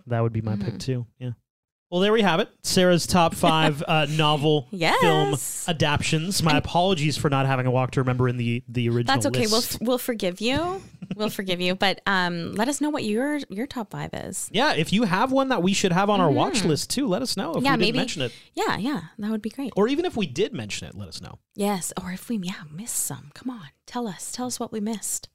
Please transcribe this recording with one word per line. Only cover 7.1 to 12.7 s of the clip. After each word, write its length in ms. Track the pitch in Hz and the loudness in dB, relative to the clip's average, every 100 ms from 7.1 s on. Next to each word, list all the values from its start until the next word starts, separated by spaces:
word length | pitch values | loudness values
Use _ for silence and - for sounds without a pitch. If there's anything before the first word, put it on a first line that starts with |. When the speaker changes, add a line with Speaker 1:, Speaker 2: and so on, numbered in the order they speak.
| 131 | 0
Speaker 1:
for 140 | 156 | 0
not 160 | 139 135 | 2 2
having 200 | 135 127 | 2 2
A 40 | |
Walk 220 | 123 127 | 2 0
to 80 | - | 0
Remember 280 | 127 123 127 | 0 2 0
in 80 | 123 | 0
the, 280 | 120 120 - | -2 -2 -4
the 200 | 120 117 | -2 0
original 260 | 117 120 | 2 2
Speaker 2:
That's 120 | 269 285 | 2 2
okay. 140 | 254 220 | 0 2
Speaker 1:
list. 60 | |
Speaker 2:
We'll 80 | 220 | 2
f-, 280 | - - 226 | 0 -2 -2
we'll 100 | 247 | 0
forgive 420 | - 226 180 185 | -2 -4 -4 -2
you. 420 | 220 277 349 381 - | 0 0 -2 -4 -10
Speaker 1:
<laughs> 40 | - - 196 | -16 -10 -4
Speaker 2:
We'll 120 | 214 | -4
forgive 320 | - 190 175 | -2 -4 -2
you. 140 | 180 190 | 0 0
But, 240 | 196 175 - | 0 0 0
um, 480 | 190 175 170 165 | 0 0 -2 -4
let 120 | - | -2
us 140 | 240 | -2